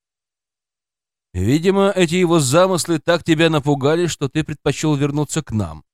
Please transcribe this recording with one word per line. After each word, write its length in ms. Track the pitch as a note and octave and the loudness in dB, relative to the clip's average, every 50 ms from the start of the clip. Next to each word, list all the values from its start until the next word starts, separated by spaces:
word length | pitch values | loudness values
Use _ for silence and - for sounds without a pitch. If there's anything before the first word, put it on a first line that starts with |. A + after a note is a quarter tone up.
| _ _ _ _ _ _ _ _ _ _ _ _ _ _ _ _ _ _ _ _ _ _ _ _ _ _ - | _ _ _ _ _ _ _ _ _ _ _ _ _ _ _ _ _ _ _ _ _ _ _ _ _ _ -6
"Видимо, 540 | F2+ F#2 A2 C#3 D#3+ D#3+ G3 F#3+ G3 G3 G3 | -4 0 0 0 0 2 2 2 2 2 2
эти 240 | G3 F#3 F3+ D3 E3+ | 2 0 0 0 2
его 240 | F#3 F3+ E3 E3+ E3 | 0 2 2 2 2
замыслы 580 | C#3+ A#2+ C#3 F3 F#3 F#3+ F#3 E3 - - E3+ | 2 2 4 4 4 2 2 -2 -2 -2 -4
так 260 | D3+ - - E3+ E3 - | -2 0 0 0 0 0
тебя 280 | - D#3+ D3+ E3 D#3+ | 0 2 2 2 2
напугали, 560 | D#3+ D3+ B2 D3 C#3+ C#3 B2+ C#3+ D#3+ E3+ F3 | 2 0 0 0 0 0 0 0 0 0 0
что 200 | D#3+ - - D3 | -2 -4 -4 -6
ты 160 | C3 - D#3 D3+ | -4 -4 -4 -6
предпочел 520 | - D3+ - - D3+ C#3 - - D#3 D3+ | -6 -8 -6 -4 -4 -4 -2 -2 -2 0
вернуться 480 | C3+ C#3+ C#3+ C#3+ D3+ D3 - - D#3+ - | 0 0 -2 -2 -2 -4 -4 -4 -6 -6
к 80 | - | -4
нам", 320 | A2+ G#2+ G2 D#2+ D#2 D2+ - _ | -4 -4 -4 -6 -8 -14 -20 _